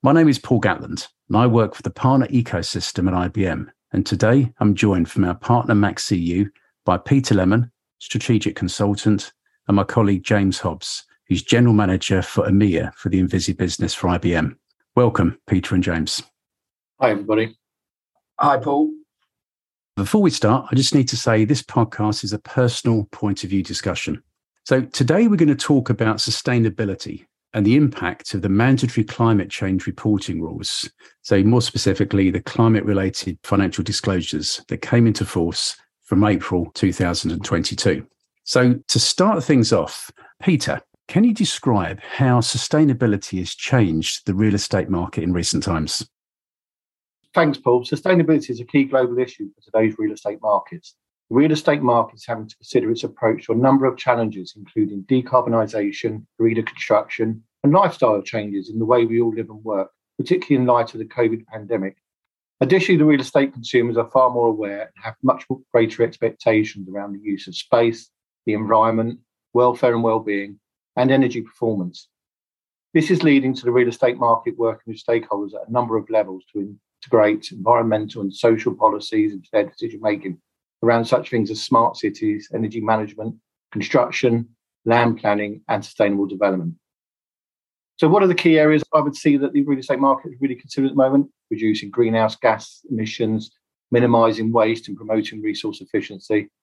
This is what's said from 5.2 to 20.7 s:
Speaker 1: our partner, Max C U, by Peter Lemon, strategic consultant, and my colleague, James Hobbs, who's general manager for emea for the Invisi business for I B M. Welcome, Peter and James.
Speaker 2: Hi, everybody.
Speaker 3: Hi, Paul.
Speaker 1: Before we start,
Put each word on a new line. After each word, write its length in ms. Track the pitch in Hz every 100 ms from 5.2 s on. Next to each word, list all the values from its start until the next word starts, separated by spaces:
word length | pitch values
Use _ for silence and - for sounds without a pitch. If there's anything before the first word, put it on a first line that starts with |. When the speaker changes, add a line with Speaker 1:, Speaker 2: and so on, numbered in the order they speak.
| 90
Speaker 1:
our 100 | 90
partner, 400 | - 120 - 104
Max 300 | 101 - -
C 100 | 92
U, 340 | 85 87 101 _ _ _ -
by 120 | 90
Peter 380 | - 139 131 104
Lemon, 340 | 92 110 120 _ _ _
strategic 560 | - 113 - 110 - -
consultant, 760 | 90 - 101 101 110 101 - _ _ _ -
and 80 | 101
my 80 |
colleague, 400 | 98 - 101 95
James 360 | - 104 98 92
Hobbs, 440 | 92 76 - - - _ _
who's 160 | 92
general 300 | - 120 120
manager 480 | 107 98 90 - 95
for 260 | - - -
emea 460 | 95 104 82 -
for 160 | - -
the 120 | 92
Invisi 340 | 90 92 - 90
business 380 | 90 - 82
for 140 | - 87
I 100 | 87
B 160 | 85
M. 240 | 87 80 - _ _ _ -
Welcome, 420 | 120 - 85 - -
Peter 300 | 95 - 92
and 80 |
James. 400 | 90 85 80 - - _ _ _ _ _ _ _
Speaker 2:
Hi, 100 | 127
everybody. 460 | 104 101 110 113 - _ _ _ _ _ _ _ -
Speaker 3:
Hi, 200 | 143 131
Paul. 320 | 131 143 156 - _ _ _ _ _ _ _ _ _ -
Speaker 1:
Before 240 | 95 220
we 80 | 190
start, 380 | - 104 127 -